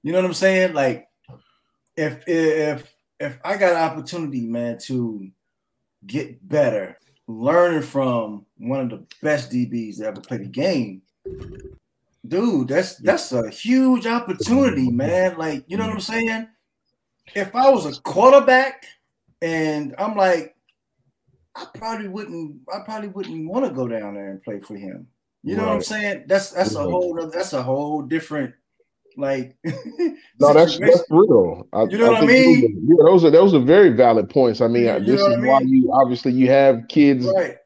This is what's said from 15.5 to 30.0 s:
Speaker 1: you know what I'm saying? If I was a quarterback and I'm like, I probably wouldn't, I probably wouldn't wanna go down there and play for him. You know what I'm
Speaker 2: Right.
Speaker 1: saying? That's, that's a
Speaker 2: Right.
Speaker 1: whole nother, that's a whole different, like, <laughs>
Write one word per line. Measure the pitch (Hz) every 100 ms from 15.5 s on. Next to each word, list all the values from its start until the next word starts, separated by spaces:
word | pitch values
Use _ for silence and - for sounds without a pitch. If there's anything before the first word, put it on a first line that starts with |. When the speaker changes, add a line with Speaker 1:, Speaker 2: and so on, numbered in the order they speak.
| 143 _
Speaker 1:
you | 196
know | 220
what |
I'm | 190
saying? | 190 226 226 226 233 _ _ _ _ _ _ _ _
If | 202 190
I | 233 262
was | 247
a | 151 127
quarterback | - - 247 277 269 254 269 - - _ _ _ _ _
and | 165 165 156 151 139 139
I'm | 208 208
like, | 190 170 147 _ _ _ _ _ _ _ _ _ _
I | - -
probably | - 220 226 202
wouldn't, | 190 202 170 156 139 -
I | 196
probably | 196 220 208
wouldn't | 190 190 160 156
wanna | 214 269
go | 131 123
down | 113 104
there | 101 98
and | 98
play | - 104
for | - 107
him. | 98 92 - _ _ _
You | - 202
know |
what | 220
I'm | 180
Speaker 2:
Right. |
Speaker 1:
saying? | - 214 208 196 135
That's, | 190 190
that's | 180 190
a | -
Speaker 2:
Right. | 190
Speaker 1:
whole | 175 180
nother, | 165 160
that's | 165 185
a | 139
whole | 123 135 147 151
different, | 135 160 156 151 131 _ _ _ _ _ _ -
like, | 139 135 127 _
<laughs> | 165 127 - -